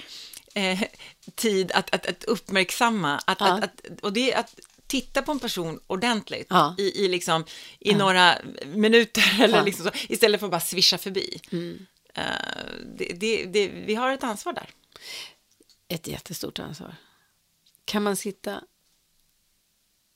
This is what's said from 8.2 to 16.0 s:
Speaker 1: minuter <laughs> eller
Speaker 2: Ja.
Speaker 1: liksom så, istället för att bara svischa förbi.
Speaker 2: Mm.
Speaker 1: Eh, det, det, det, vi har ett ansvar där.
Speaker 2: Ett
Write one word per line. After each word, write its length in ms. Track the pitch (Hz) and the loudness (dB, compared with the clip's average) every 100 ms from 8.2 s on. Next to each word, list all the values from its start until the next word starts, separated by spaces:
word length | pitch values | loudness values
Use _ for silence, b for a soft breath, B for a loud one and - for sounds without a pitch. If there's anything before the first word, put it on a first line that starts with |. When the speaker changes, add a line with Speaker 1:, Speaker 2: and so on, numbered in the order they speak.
| 180 - - - 139 | 8 6 -2 -12 -6
Speaker 1:
minuter 720 | 190 214 233 220 - 196 196 | 2 6 6 6 2 2 6
<laughs> 40 | |
eller 140 | 226 220 | 6 6
Speaker 2:
Ja. 60 | |
Speaker 1:
liksom 220 | 196 190 175 | 4 0 -6
så, 60 | B B | B B
istället 300 | 208 220 208 | 2 4 4
för 80 | 202 | 0
att 40 | |
bara 100 | 165 | -2
svischa 360 | - 175 - 180 | -2 2 2 2
förbi. 440 | 202 190 - - - | -2 -6 -6 -10 -8
Speaker 2:
Mm. 340 | 170 170 175 190 _ _ | -6 -6 -12 -18 _ _
Speaker 1:
Eh, 100 | - - - - 50 - 50 - - | -8 -4 -4 -6 -8 -10 -12 -14 -10
det, 80 | - 170 | -8 -4
det, 300 | 220 220 185 | -2 -2 0
det, 220 | 196 196 | 0 -2
vi 280 | - 185 214 | -4 -4 -2
har 160 | 254 | 0
ett 120 | 269 | -2
ansvar 300 | 254 202 349 | -4 -6 -8
där. 160 | - - _ _ - B B B B _ _ _ _ _ | -10 -12 _ _ -20 B B B B _ _ _ _ _
Speaker 2:
Ett 200 | 170 | -10